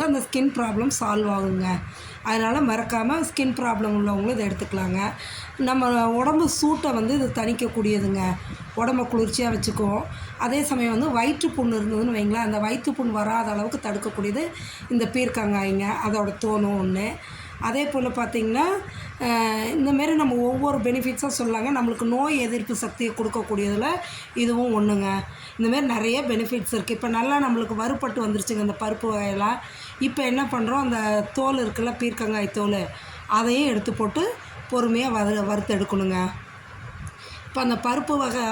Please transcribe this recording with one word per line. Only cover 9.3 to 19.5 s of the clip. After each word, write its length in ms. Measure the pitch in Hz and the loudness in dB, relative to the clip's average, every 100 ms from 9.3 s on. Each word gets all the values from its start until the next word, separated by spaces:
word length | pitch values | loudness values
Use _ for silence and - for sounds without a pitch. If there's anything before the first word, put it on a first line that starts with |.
| - 240 220 | 2 0 0
வச்சுக்கும். 460 | - 208 208 214 330 - - - 233 | -2 0 0 0 -2 -8 -10 -4 0
அதே 140 | 277 - | 0 0
சமயம் 260 | 254 233 226 | 2 2 2
வந்து 200 | 302 240 | 2 2
வயிற்று 320 | 254 - 330 - | 2 2 0 0
புண்ணு 220 | 240 220 | 2 2
இருந்ததுன்னு 380 | 208 214 240 220 | 0 2 2 2
வைங்களேன், 300 | 208 226 214 | 2 2 0
அந்த 120 | 214 214 | 0 0
வயிற்று 240 | 247 285 - | 0 -2 0
புண் 180 | 240 214 | 0 0
வராத 300 | 208 226 226 208 | 0 0 0 -2
அளவுக்கு 300 | 214 - 220 | -2 -4 -4
தடுக்கக்கூடியது 580 | 202 208 202 202 220 330 - - - - | -4 -4 -2 -2 0 -2 -6 -14 -12 -2
இந்த 120 | 240 220 254 | 0 0 0
பீர்க்கங்காய்ங்க, 720 | 247 240 208 202 196 190 202 - 214 | 0 0 0 0 0 0 0 -2 0
அதோட 240 | 214 202 - 220 | 0 0 -2 0
தோலும் 340 | 214 202 202 | 2 2 2
ஒன்று. 260 | 190 185 220 - - - - - 226 | 0 0 -2 -6 -12 -14 -14 -6 -2
அதே 160 | 254 294 | 0 0
போல் 160 | 269 247 247 | 0 0 0
பார்த்திங்கன்னா, 480 | 226 240 220 240 339 381 - - - - 247 | -2 0 0 2 2 0 -4 -12 -12 -4 0
அஹ், 440 | 233 220 | 2 2